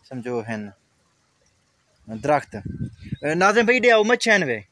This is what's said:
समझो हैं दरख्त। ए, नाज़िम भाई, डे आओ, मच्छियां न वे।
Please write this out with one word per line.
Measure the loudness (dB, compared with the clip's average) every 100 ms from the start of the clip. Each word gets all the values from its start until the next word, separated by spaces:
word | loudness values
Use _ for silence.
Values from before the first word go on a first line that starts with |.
| _
समझो | -12 -6 -6
हैं | -6 -10 -10 _ _ _ _ _ _ _ _ _ _ _ _ _ -16
दरख्त। | -8 0 0 -2
ए, | -14 -12 -10 -12 -12 -14 -8 -4
नाज़िम | 2 4 4 2
भाई, | 4
डे | 4
आओ, | 4
मच्छियां | 4 0 2 2
न |
वे। | 0 -4 -8